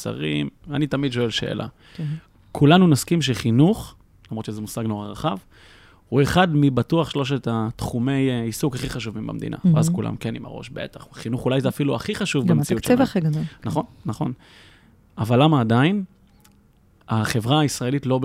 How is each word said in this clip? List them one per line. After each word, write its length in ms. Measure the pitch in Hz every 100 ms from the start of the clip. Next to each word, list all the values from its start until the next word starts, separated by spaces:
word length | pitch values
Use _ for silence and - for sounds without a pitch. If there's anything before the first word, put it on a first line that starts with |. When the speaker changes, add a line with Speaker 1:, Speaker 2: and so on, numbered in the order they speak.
Speaker 1:
שרים, 460 | 110 117 151 151 135 _ -
ואני 180 | 139 147
תמיד 260 | 139 139
שואל 180 | 123 120
שאלה. 360 | - - - 110 - - -
Speaker 2:
כן. 80 | 151 156 _ _ _
Speaker 1:
כולנו 340 | - 143 180 180
נסכים 340 | 135 - 170
שחינוך, 720 | 131 110 113 117 160 226 - - _ _ -
למרות 140 | 110
שזה 160 | 110 107
מושג 220 | 107 - 110
נורא 220 | 104 104
רחב, 280 | 101 156 190 _ - - - - _ _
הוא 140 | 127
אחד 260 | 139 170 185
מבטוח 580 | 147 143 123 117 165 143
שלושת 380 | 143 135 139 117
התחומי, 800 | 113 110 - - 123 127 139 135
אה, 120 | 123
עיסוק 320 | 117 107 151
הכי 140 | 123 123
חשובים 360 | 127 113 107 113
במדינה. 300 | 110 110 110
Speaker 2:
מהמם. 120 | 185 156
Speaker 1:
ואז 120 | -
כולם 280 | 175 110 110
כן 180 | 113
עם 120 | 117 117
הראש, 240 | 117 120
בטח. 360 | - - - -
חינוך 320 | - 117 120
אולי 160 | 127 131
זה 80 | 127
אפילו 280 | - 139 123
הכי 180 | -
חשוב 320 | 214 196 147 151
Speaker 2:
גם 100 | 156
Speaker 1:
במציאות 220 | 147 113
Speaker 2:
התקציב 160 | - 247
Speaker 1:
שלנו. 60 | 262
Speaker 2:
הכי 120 | 190
גדול. 220 | 160 151 156 -
Speaker 1:
נכון, 200 | 113 151 - - -
נכון. 260 | 110 143 123 - - - - _ _ _ -
אבל 240 | 107 123
למה 180 | 156 147
עדיין 440 | 113 113 151 202 190 _ _ _ _ _ _ _ _ _ -
החברה 520 | 110 107 117 113 147
הישראלית 460 | 147 - 123 139 135
לא, 140 | 131